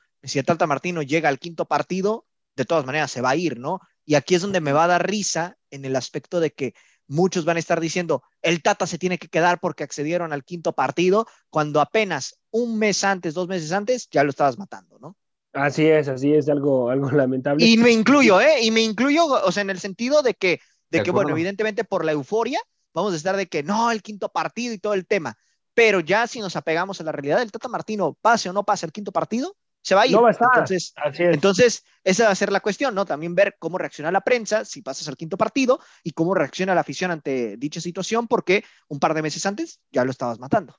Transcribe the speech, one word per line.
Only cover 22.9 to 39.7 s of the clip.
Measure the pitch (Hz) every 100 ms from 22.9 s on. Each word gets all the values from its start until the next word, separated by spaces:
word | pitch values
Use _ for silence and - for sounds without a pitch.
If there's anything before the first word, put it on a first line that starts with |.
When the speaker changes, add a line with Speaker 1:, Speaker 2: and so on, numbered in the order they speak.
Speaker 1:
vamos | 165 208
a | 170
estar | 170 196
de | 190
que, | 156
"No, | 147 208 233
el | 220
quinto | - 208 220
partido" | 175 160 - 240
y | 214
todo | 208
el | 202 175
tema. | 202 139 - _ _ _
Pero | - 226 196
ya | 156 202 233
si | 254
nos | 196 160
apegamos | 165 160 190 190
a | 160
la |
realidad, | 147 139 175
el | 233
Tata | 226 247
Martino, | 190 165 214 165 -
pase | 214 233 185
o |
no | 190 202
pase | 202 165
el |
quinto | 208 208
partido, | 180 160 226 339 - _ _
se | - 190
va |
a | 175
ir. |
Speaker 2:
No | 196
va | 240
a |
estar. | - 240 247
Speaker 1:
Entonces, | 147 185 - -
Speaker 2:
Así | 147 143
es. | 175
Speaker 1:
entonces, | 156 196 185 247 - _ _
esa | - 190 220
va |
a | 190
ser | 196
la | 196
cuestión, | 214 196 277
¿no? | 196 196
También | 143 165
ver | 175 202 -
cómo | 165 175
reacciona | 156 - 151
la | 190
prensa, | - 247 208 214 214
si | 147
pasas | 127 143 151
al | 131
quinto | 160 190
partido, | 220 - 247 277 - _
y | -
cómo | 156 165
reacciona | 190 139 - 190 175
la |
afición | 143 139 185
ante | 165 143 131 117 107
dicha | 143 170
situación, | 175 175 185 226 233
porque | 226 - 196 - _ -
un | 143
par | 165
de | 156
meses | 156 160 196
antes | 208 330